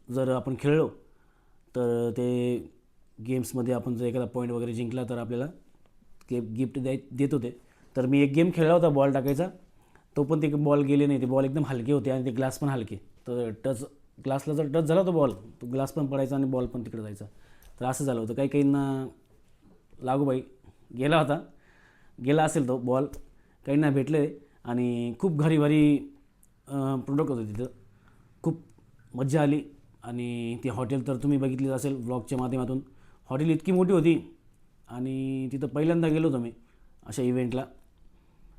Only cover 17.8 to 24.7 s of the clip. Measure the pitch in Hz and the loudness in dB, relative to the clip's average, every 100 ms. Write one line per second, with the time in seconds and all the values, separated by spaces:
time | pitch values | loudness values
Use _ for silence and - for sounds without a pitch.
17.8 | 127 127 139 117 113 117 139 143 139 143 | -4 -2 -2 -2 -2 -2 0 4 4 4
18.8 | 135 135 131 - _ _ _ _ - - | 0 -2 -6 -12 _ _ _ _ -20 -20
19.8 | _ - 127 135 143 127 - - - _ | _ -10 -2 0 2 0 -4 -20 -20 _
20.8 | - 120 143 160 135 160 - - _ _ | -16 -2 2 4 2 -2 -4 -20 _ _
21.8 | _ _ - - 123 156 156 160 127 127 | _ _ -20 -6 2 2 4 2 0 -2
22.8 | 123 127 143 - - - _ _ - 143 | 0 0 -2 -8 -20 -20 _ _ -2 2
23.8 | 151 139 127 156 147 - - _ 120 | 4 2 2 0 0 -4 -20 _ -6